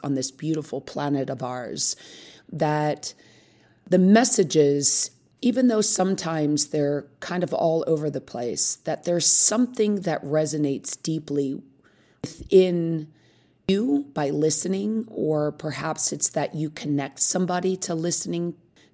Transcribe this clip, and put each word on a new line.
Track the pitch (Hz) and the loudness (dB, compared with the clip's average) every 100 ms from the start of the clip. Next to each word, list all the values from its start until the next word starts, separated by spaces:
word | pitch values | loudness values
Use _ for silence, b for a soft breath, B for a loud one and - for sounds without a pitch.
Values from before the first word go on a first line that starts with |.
on | 139 | -4
this | 135 131 | -4 -4
beautiful | - 156 156 139 135 | -6 -4 -4 -4 -8
planet | - 147 143 143 135 | -8 -6 -2 -2 -2
of | 131 | -6
ours, | 127 127 120 - - - B B B B B | -8 -8 -8 -6 -6 -6 B B B B B
that | 156 151 151 151 - - - b b b b b b - | -2 0 2 0 -2 -8 -16 b b b b b b 2
the | 180 | 6
messages, | 185 220 247 - 170 156 143 143 143 - - _ _ - | 8 8 6 2 4 4 4 4 2 0 -4 _ _ -2
even | 240 240 247 | 0 4 4
though | 220 | 4
sometimes | 208 - 185 190 165 160 151 147 - | 2 2 0 0 -2 0 2 0 0
they're | 151 143 143 - - | 0 0 0 -6 -14
kind | - 180 | -6 -4
of | 180 - | -2 0
all | 165 160 - | 2 2 0
over | 156 151 | 0 -2
the | 139 | -6
place, | - 120 123 - - - | -8 -8 -4 -2 -4 -4
that | - - 175 | -6 -4 -2
there's | 175 - | 2 4
something | - - 220 247 - 208 202 | 4 4 2 0 2 0 0
that | 175 151 | -2 -4
resonates | 143 156 156 151 143 127 - - | 0 0 0 0 -2 -2 -6 -8
deeply | - 160 151 143 135 - - _ B B B B | -4 -4 -4 -2 -2 -4 -12 _ B B B B
within | B B - 190 185 175 165 160 156 b b b b b - | B B 4 6 6 2 0 -4 -6 b b b b b -2
you | 196 254 285 277 | 0 2 0 -2
by | - 143 | -4 -2
listening, | 147 156 - 180 190 208 220 220 | 0 0 0 -2 -2 -2 -4 -6
or | - 156 151 151 | -4 0 0 -2
perhaps | 151 156 139 156 156 - | -4 -8 -6 -6 -4 -4
it's | 143 - | -4 -4
that | 156 143 156 | -2 -4 -4
you | 151 | -6
connect | 151 147 139 139 - | -6 -4 -2 -2 -4
somebody | - 180 180 180 185 185 | -2 0 0 0 -2 -2
to | - 165 | -4 -4
listening | 170 - 170 170 170 - _ b b | -2 -4 -4 -4 -4 -8 _ b b